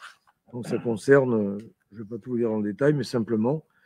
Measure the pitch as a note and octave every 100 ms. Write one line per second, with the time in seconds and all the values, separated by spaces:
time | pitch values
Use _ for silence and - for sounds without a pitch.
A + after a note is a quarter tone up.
0 | - - _ _ _ B2 - A#2 A#2+ A2
1 | - C#3 B2+ A2 G2+ G2+ A2+ _ _ G#2
2 | G#2 A2+ B2+ A#2 A#2 A2 G#2 G2 C#3+ D3
3 | A2+ B2 A2 A2 A#2 D#3 - _